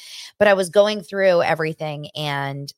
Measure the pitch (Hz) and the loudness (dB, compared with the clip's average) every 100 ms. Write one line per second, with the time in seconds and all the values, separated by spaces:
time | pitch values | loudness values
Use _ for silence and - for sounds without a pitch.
0 | - - - - 208 190 180 202 208 208 | -20 -18 -20 0 2 4 2 4 4 2
1 | - 196 190 175 - 160 160 160 156 147 | -6 0 2 4 2 0 -2 -6 -8 -8
2 | 147 151 151 139 139 139 139 | -10 -8 -6 -4 -4 -8 -12